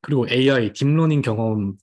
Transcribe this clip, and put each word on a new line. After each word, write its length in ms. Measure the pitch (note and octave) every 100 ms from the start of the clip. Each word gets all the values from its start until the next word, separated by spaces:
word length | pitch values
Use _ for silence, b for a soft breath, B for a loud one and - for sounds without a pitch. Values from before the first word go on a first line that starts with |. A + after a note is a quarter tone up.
그리고 260 | - C#3+ A2+
"에이아이, 440 | B2 C3 C3+ A2
딥러닝 480 | - C3+ D#3 D#3+ D3+
경험 540 | B2 A2 A2+ A2 G2 G2